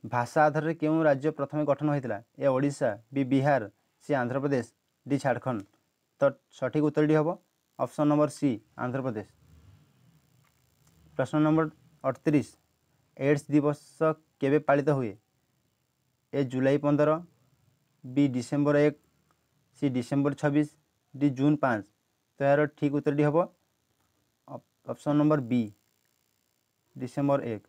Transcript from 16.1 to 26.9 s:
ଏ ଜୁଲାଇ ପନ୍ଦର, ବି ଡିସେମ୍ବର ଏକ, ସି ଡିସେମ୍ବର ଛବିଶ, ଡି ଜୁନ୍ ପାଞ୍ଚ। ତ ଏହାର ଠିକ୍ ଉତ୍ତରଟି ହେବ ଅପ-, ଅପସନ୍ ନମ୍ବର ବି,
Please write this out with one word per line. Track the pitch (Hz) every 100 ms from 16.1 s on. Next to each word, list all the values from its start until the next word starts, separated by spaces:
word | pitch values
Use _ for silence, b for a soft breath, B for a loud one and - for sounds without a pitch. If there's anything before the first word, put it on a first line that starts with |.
| _ _
ଏ | 135
ଜୁଲାଇ | 139 127 135 147
ପନ୍ଦର, | 143 143 147 156 175 _ _ _ _ _ _ _ 127
ବି | 127 143
ଡିସେମ୍ବର | 127 120 143 147 147
ଏକ, | 147 147 _ _ _ _ _ _ _
ସି | _ 143
ଡିସେମ୍ବର | 127 120 139 143
ଛବିଶ, | 139 147 143 147 _ _ _ _ 131
ଡି | 147
ଜୁନ୍ | 127 143 147
ପାଞ୍ଚ। | 135 113 98 _ _ _ _ _
ତ |
ଏହାର | 139 143 151
ଠିକ୍ | _ 147
ଉତ୍ତରଟି | 143 143 143
ହେବ | 147 151 196 _ _ _ _ _ _ _ _ _ -
ଅପ-, | 131 _ _ -
ଅପସନ୍ | 120 - 147
ନମ୍ବର | 151 151
ବି, | 117 123 107 - _ _ _ _ _ _ _ _ _ _ _